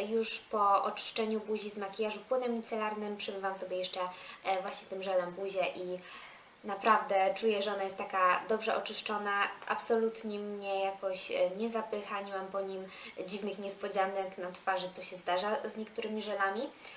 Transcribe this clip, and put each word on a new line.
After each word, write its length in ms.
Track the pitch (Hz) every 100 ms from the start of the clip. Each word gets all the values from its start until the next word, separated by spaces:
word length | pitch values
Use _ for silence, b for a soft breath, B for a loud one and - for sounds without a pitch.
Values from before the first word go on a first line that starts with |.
| 208
już 300 | 226 220 -
po 440 | - 214 202 196
oczyszczeniu 560 | 214 - - - 220 220
buzi 300 | 208 214 208
z 80 | 208
makijażu 420 | 196 - 214 214
płynem 340 | - 254 247
micelarnym, 640 | 233 - 220 214 214 208 202
przemywam 380 | - 196 190 185
sobie 220 | 185 185
jeszcze, 220 | 185 185 180 B B B
e, 180 | 190 185
właśnie 260 | 196 - -
tym 160 | 190
żelem 280 | 190 185 175
buzię 340 | 175 196 185 175 180
i 240 | 180 180 B B B B B - 208
naprawdę 680 | 196 233 214 - 196 190 190
czuję, 240 | 226 202
że 120 | 208
ona 100 | 196
jest 140 | 190 196
taka 440 | 202 190 180 - -
dobrze 260 | 220 214 220
oczyszczona, 720 | - 208 - 208 208 202 196 - -
absolutnie 720 | 214 - 226 226 220 214 208
mnie 400 | 208 202 196 196
jakoś, 520 | 196 190 190 185 -
e, 180 | - 180 190
nie 120 | 226
zapycha, 520 | 226 220 208 208 202
nie 100 | 202
mam 160 | 190 185
po 140 | 196
nim 260 | 196 190 190 B 233 - 185
dziwnych 320 | 208 202 196
niespodzianek 800 | 196 - 202 196 190 196 185 190
na 140 | 180
twarzy, 380 | 185 190 185 180
co 120 | 185
się 140 | - 180
zdarza 420 | - 185 208 214 220
z 40 | 220
niektórymi 440 | 214 - 214 214
żelami. 480 | 208 196 196 208 294 B B